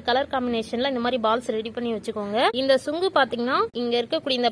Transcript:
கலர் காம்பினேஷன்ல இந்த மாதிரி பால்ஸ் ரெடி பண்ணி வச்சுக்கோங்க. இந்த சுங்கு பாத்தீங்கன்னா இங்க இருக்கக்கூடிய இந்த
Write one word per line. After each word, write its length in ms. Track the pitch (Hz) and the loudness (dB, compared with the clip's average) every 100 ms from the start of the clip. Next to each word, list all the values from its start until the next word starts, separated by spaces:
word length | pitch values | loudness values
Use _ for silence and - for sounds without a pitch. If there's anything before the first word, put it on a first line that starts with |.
| 240 | 2
கலர் 240 | 247 285 | 2 2
காம்பினேஷன்ல 580 | 269 247 233 220 233 269 | -2 -2 -2 -2 -2 -2
இந்த 100 | 254 | 0
மாதிரி 140 | 240 254 220 | 0 0 2
பால்ஸ் 220 | 233 240 220 | 2 0 -4
ரெடி 140 | 220 220 | -4 -6
பண்ணி 140 | 240 214 | -4 -4
வச்சுக்கோங்க. 420 | 220 214 202 214 339 247 | -4 -6 -2 0 2 2
இந்த 140 | 269 262 | 2 2
சுங்கு 240 | 294 311 370 330 | 2 -2 0 2
பாத்தீங்கன்னா 420 | 254 240 240 311 453 - | 2 0 0 0 0 -2
இங்க 140 | 240 240 | -2 0
இருக்கக்கூடிய 400 | 233 320 285 254 | 0 -2 0 0
இந்த 100 | 240 | 0